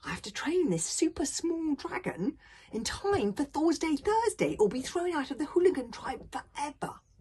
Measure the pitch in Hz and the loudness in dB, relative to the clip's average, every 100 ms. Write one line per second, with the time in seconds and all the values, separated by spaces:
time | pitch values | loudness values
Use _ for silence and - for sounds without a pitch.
0 | - 175 220 - 269 359 311 165 - - | -8 -8 -8 -6 0 2 4 2 0 0
1 | 320 - 294 - 330 330 320 285 - 233 | 0 0 -4 -2 -2 0 0 -2 -2 -4
2 | - - 202 - - - - 214 214 - | -4 -2 -4 -4 -20 -20 -10 -6 -4 -2
3 | 392 403 208 202 285 294 320 320 330 294 | 2 2 2 0 -2 2 2 2 2 0
4 | - 440 453 - 180 - 208 254 262 359 | 4 4 2 2 0 4 2 2 -4 -2
5 | 349 320 262 277 294 - 359 269 240 - | 0 -2 -2 -4 0 4 4 4 -4 -10
6 | - 240 - - - - 294 - - - | -8 -10 -8 -10 -10 -6 -6 -6 -10 -10
7 | _ _ | _ _